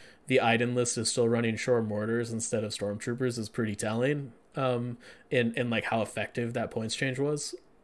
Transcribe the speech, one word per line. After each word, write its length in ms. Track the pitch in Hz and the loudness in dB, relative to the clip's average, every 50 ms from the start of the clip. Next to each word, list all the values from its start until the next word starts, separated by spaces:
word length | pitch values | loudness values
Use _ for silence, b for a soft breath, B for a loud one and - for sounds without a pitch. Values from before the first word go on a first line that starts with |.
| B B B B B - | B B B B B 2
the 140 | 131 - | 4 4
Iden 340 | 117 117 117 117 120 120 123 | 6 6 4 4 4 2 2
list 220 | 123 123 123 - 120 | 0 0 0 0 0
is 120 | 110 - | -2 0
still 200 | - 127 120 113 | 2 2 4 4
running 260 | 117 117 117 113 110 | 4 4 2 0 0
Shore 260 | 107 - 131 123 117 | 0 2 2 2 2
Mortars 520 | 113 107 104 104 107 113 117 117 117 113 113 | 2 0 -2 -2 0 0 0 0 0 -2 -4
instead 320 | 113 113 - - 107 110 | -4 -4 -2 -2 -2 -2
of 80 | 104 - | -2 -4
stormtroopers 680 | - 101 101 104 107 - 123 120 120 131 123 117 117 | -4 -4 -4 -4 -4 -4 -4 -2 0 0 -2 0 -2
is 80 | 107 - | -6 -4
pretty 280 | - - 117 107 101 | -2 -2 -2 0 -2
telling, 580 | - - 107 110 117 123 139 147 147 139 123 - - - _ - 151 | -2 -2 -2 0 2 2 2 2 0 -4 -8 -12 -20 -20 _ -4 -2
um, 400 | 135 127 123 120 120 123 120 B B B B B B _ | 0 0 0 0 -2 -4 -6 B B B B B B _
in, 220 | 147 127 117 117 113 | 2 2 2 2 0
in, 140 | - 123 120 | 0 -2 0
like, 160 | 113 110 - | 0 0 0
how 160 | - 113 113 | 0 0 0
effective 500 | 104 - - 110 101 - - 127 117 117 117 | 0 -2 -2 -6 -6 -4 -4 -4 -4 -2 -2
that 160 | 120 113 - | -4 -4 -2
points 280 | - 113 113 110 - - | -4 -4 -4 -4 -4 -2
change 200 | 139 135 127 131 | -2 -2 0 0
was. 380 | 139 147 151 147 - - - - - - _ _ | 0 -2 -2 -2 -4 -8 -10 -12 -16 -20 _ _